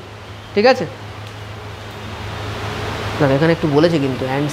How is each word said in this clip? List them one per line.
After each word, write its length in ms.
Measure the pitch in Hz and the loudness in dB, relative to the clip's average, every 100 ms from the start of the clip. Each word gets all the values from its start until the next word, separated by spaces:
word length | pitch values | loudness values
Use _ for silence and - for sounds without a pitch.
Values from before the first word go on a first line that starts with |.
| - - - - - | -10 -14 -14 -14 -4
ঠিক 120 | 202 233 | 4 6
আছে? 200 | 240 160 - - - - - - - - - - - - - - - - - - - - - - - | 6 2 -6 -12 -12 -12 -12 -12 -12 -12 -12 -12 -10 -10 -8 -8 -6 -6 -4 -4 -4 -4 -4 -4 2
না, 60 | 143 | 4
এখানে 240 | 139 160 | 6 4
একটু 160 | 165 160 | 4 4
বলেছে 300 | 143 170 165 | 6 6 4
কিন্তু, 260 | 135 127 | 2 0
and 240 | 131 135 147 | 0 0 0